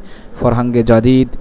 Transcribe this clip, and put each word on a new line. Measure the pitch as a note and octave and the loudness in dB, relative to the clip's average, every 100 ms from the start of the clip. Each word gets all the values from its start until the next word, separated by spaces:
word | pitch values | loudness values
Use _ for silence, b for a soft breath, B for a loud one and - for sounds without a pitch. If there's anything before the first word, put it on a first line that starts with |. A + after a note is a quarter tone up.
| B B B - | B B B -4
ফরহাঙ্গে | B2+ A#2 B2 A#2+ | -2 0 0 0
জাদিদ, | A2+ A2+ A#2+ C3 B2+ - | 2 2 4 2 0 -4